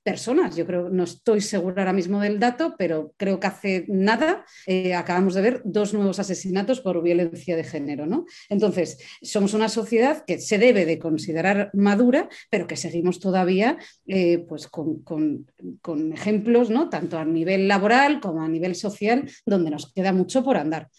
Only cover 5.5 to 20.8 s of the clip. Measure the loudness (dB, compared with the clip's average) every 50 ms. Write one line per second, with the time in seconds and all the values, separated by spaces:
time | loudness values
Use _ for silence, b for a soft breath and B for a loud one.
5.5 | 0 0 -4 -2 -2 0 0 0 0 0 0 0 0 -2 -4 -6 -6 -6 -4 -4
6.5 | -2 -2 0 0 -2 -2 -2 -2 -2 0 0 2 2 2 2 0 -4 -8 -6 -4
7.5 | -4 -4 -4 -6 -8 -8 -6 -6 -6 -6 -4 -4 -4 -4 -4 B B B B B
8.5 | -2 0 0 0 0 0 -2 -4 -4 B B B B B -12 -4 -2 0 0 2
9.5 | 2 0 0 0 0 -2 -4 0 2 4 4 4 2 0 -2 -6 -6 -4 -2 0
10.5 | 2 4 6 6 6 6 4 2 0 -2 -2 -4 -4 -4 -4 -4 -4 0 0 2
11.5 | 2 2 0 0 0 2 4 4 6 6 6 6 4 4 2 B B B B B
12.5 | -2 -2 -2 -2 -6 -8 -6 -6 -4 -2 0 0 0 -2 -2 0 2 2 2 2
13.5 | 2 2 2 2 0 -2 B B B B _ -4 -2 2 2 4 2 2 0 -6
14.5 | -12 -14 -14 -14 -10 -8 -6 -6 -6 -6 -8 -8 -4 -2 -2 -2 -2 -4 -10 _
15.5 | _ _ -16 -16 -16 -14 -10 -8 -6 -4 -4 -4 -4 -4 -2 0 0 0 2 4
16.5 | 4 4 4 4 2 0 0 0 -4 -6 -6 -4 -6 -4 -2 -2 0 0 0 0
17.5 | 0 2 2 2 2 2 4 4 4 4 4 4 2 0 -4 -6 -6 -4 -4 -2
18.5 | -2 -2 -2 -4 -4 -4 -6 -8 -6 -4 0 0 0 0 0 B B B B 0
19.5 | 0 2 0 0 -4 -6 -10 -10 -6 -2 0 0 2 2 0 2 0 0 2 2
20.5 | 0 0 0 -2 -4 -6